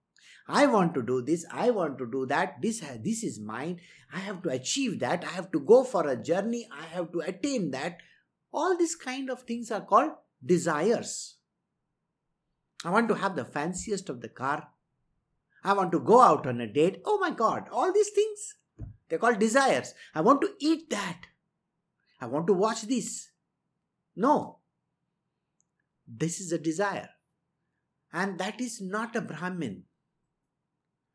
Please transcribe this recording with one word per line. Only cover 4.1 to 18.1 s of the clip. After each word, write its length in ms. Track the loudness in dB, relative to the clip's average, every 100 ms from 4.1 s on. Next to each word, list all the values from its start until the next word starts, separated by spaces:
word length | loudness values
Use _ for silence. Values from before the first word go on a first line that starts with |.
I 80 | -10
have 220 | -8 -6
to 60 | -4
achieve 500 | -4 -4 -2 -2 -2
that, 240 | -2 -2
I 60 | -4
have 220 | -8 -4
to 60 | 0
go 260 | 6 6
for 220 | 6 0 0
a 140 | -2
journey, 460 | -2 -2 -2 -6 -10
I 120 | -16 -10
have 240 | -8 -6
to 60 | -6
attain 520 | -6 -6 -2 -2 -2
that." 280 | -4 -6 -8 -20 _ _ _ _
All 240 | -2 0
these 200 | 2 0
kind 340 | -2 -10 -8 -6
of 140 | -8
things 280 | -6 -8 -4
are 140 | -6
called 260 | 4 4 4 -4 _ _
desires. 920 | 2 2 2 0 2 0 -2 -10 -12 -18 _ _ _ _ _ _ _ _ _ _ _ _ _ -12
"I 60 | -2
want 180 | 0 2
to 80 |
have 220 | 0 -2 -4
the 80 |
fanciest 640 | -6 -4 -4 -6 -6 -6 -6
of 100 | -10
the 80 | -12
car. 420 | -6 -4 -4 -8 _ _ _ _ _ _ _ _ _
I 100 | 0
want 180 | 2 2
to 80 | 2
go 220 | 6 8
out 260 | 10 6 0
on 120 | -4
a 80 | -2
date." 340 | 2 2 2
Oh 120 | -2 0
my 120 | 0
God, 380 | 0 0 0 -4
all 220 | -2 2
these 160 | 2
things, 460 | 2